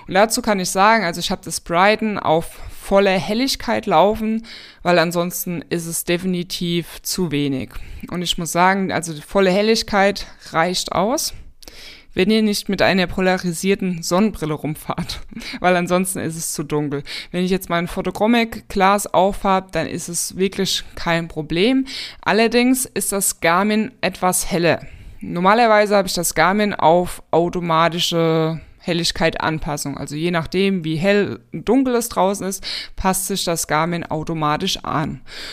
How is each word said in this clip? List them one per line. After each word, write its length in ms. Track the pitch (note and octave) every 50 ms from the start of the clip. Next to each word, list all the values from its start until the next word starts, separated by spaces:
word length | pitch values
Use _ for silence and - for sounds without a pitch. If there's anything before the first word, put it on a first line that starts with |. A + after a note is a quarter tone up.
| -
Und 100 | - -
dazu 260 | F#3 G#3 A3+ - -
kann 180 | A#3+ A#3 G#3 F#3+
ich 100 | F#3 F3
sagen, 360 | - G3 F#3+ G#3+ A3+ A3+ G3
also 160 | E3+ F3 F3
ich 100 | E3+ -
hab 120 | G3 - -
das 180 | E3 D#3+ -
Brighton 580 | - - E3+ E3+ F#3 G#3 G#3+ A3 A3 G#3+ G#3 -
auf 400 | - - D#3 E3 E3 - - - - - - -
voller 400 | - - G3 G3 G3 G3 F#3 G3+
Helligkeit 680 | - E3+ G#3+ A3+ C4 C4+ - - - - A3 A3 -
laufen, 600 | G#3 G3 D#3 F3 G3+ G#3+ A3 A3 G#3+ A3 A3+ A3+ - - - - - - -
weil 180 | - F3 F3 E3+
ansonsten 640 | D#3+ F3 E3 F3 E3+ F3+ F3 - - F#3 F3 E3+ - -
ist 160 | E3+ E3+ E3
es 180 | E3+ E3+ - -
definitiv 960 | - F3 F3 F3+ F#3+ F#3 F3 F3 F3+ - - F3 E3+ E3+ E3+ E3 - - -
zu 300 | - - - - F#3 D#3+
wenig. 380 | D3 C#3+ C#3+ C#3 C3+ B2+ - - - - - - - - - -
Und 120 | - F3 F3
ich 140 | E3+ - -
muss 140 | E3+ D#3
sagen, 400 | - F3 F3 F#3 G3 G3 F#3+ F#3
also 220 | F#2 B2+ D#3 E3 D#3+
die 80 | D3
volle 300 | D3 - - G3+ G3 F#3
Helligkeit 760 | F3+ G3+ G#3 A3 A3+ A3 - - G#3+ G3+ G3 G3+ G#3 - - - - - - -
reicht 400 | - D#3+ E3 F3+ F#3 - - -
aus, 420 | - - F3+ G#3+ C4 E4 - - - - - - - - - - - - - - - - - - -
wenn 180 | - F#3 G3
ihr 100 | G#3+ A3
nicht 260 | A3 G#3+ G#3 - - -
mit 140 | G3+ F3+
einer 240 | B2 A2+ E3+ F#3+ F3+
polarisierten 960 | F3 - - F#3 F#3 F#3 F3+ F3+ F3+ E3 - - F#3+ G3 F#3+ F#3+ F#3 F3+ E3
Sonnenbrille 540 | E3 - F3 F3+ G#3+ A3 - - D#3+ D3+ D3+
rumfahrt, 640 | D3 - D3 D3+ - - - - - E3+ - - - - - - A3+
<laughs> 180 | - - - B3+
weil 160 | - F3+ F#3
ansonsten 420 | F3 F3 E3+ F3+ F3+ F#3+ F#3 - -
ist 180 | G2+ D#3 D#3+
es 160 | E3 E3 -
zu 120 | - - D#3
dunkel. 400 | D3 D#3 D3 D3+ D3 C#3+ C#3 C#3+ - - - - -
Wenn 160 | - F3+ F3+
ich 60 | F3+
jetzt 180 | F#3+ F#3 F#3 -
mein 180 | F3 E3+ F3 E3+
Photochromic 800 | - G3 F3 F3+ F3+ - G3+ A3 A#3+ A#3 A3+ A3+ - G#3+ - -
Glas 360 | - G3 F#3 F#3+ G3+ G#3 -
aufhab, 640 | - - - F3+ G3 G3 - - G3+ F#3+ F#3+ F#3 F#3 -
dann 120 | E3 D#3
ist 240 | - - E3+ - -
es 260 | E3+ E3+ - - -
wirklich 480 | F3 F#3 G3 - - F#3+ F3+ - - - - -
kein 320 | - - E3+ E3 E3+ E3 D#3+
Problem. 580 | - D#3 D3+ D3 D#3 E3+ F#3+ A#3 C4 C4 C4 C4 - - - - - -
Allerdings 640 | - - F3+ G#3 A3+ A3+ A#3+ A#3+ A#3+ B3+ C4 B3+ -
ist 260 | - - G3+ G3+ -
das 280 | G3+ G3 F#3+ - - -
Garmin 520 | - E3 E3+ F3+ G3 G#3+ G#3+ G#3+ G#3+ - - -
etwas 480 | - F#3 F#3 - - F#3 F3+ - - -
heller. 300 | F#3+ E3 E3+ E3 C#3+ - - - - - - - - -
Normalerweise 760 | - F#3+ E3+ E3+ F3+ F#3 G#3+ A#3 B3 A3+ G#3+ G#3 G#3+ G3+ G#3
habe 120 | G3+ F#3+ F#3
ich 80 | -
das 180 | F3+ E3+ - -
Garmin 400 | - D#3+ F3 F#3+ G#3 G#3 G#3 -
auf 480 | - - D3+ E3 F3+ F3+ F3 - - - -
automatische 1300 | - D#3+ E3+ F3 E3+ F3+ F3 E3+ D#3+ D#3+ E3 E3+ D#3+ F3 E3+ - F3+ E3+ E3 D#3+ D#3+ D#3+ D#3+ D#3+ E3 D#3 - - - _
Helligkeit 600 | - - E3+ E3+ E3+ - - - F3+ E3 - -
Anpassung. 540 | - - D#3 D3+ - D#3+ D3 C#3+ - C#3+ C3+
Also 200 | - - C3 C#3
je 160 | D3+ D#3+ F3
nachdem, 520 | F3+ E3+ D3+ - - F#3 G3 G3 G3 F#3 D#3+
wie 120 | D#3+ D#3
hell 460 | D#3+ F3 G3 G3+ G#3 G3 A#2+ A#2 - - _ -
und 160 | E3+ - -
dunkel 240 | A3 C4+ C4+ B3+ A#3+
es 160 | A#3+ A#3 -
draußen 380 | - - F3+ F#3+ G3+ G3+ - F#3
ist, 180 | G3+ - - - - - - - -
passt 320 | - - F#3+ F#3 - - -
sich 160 | G3 F3+ -
das 240 | - E3+ E3 - -
Garmin 360 | D3+ D3+ D#3+ E3+ F3 E3+ -
automatisch 760 | - - D#3 D#3 D3+ E3+ D#3+ D#3 D3 D3+ D3+ F3+ F#3+ - -
an. 440 | - - - - D#3+ C#3 C#3+ C3 - - - - - -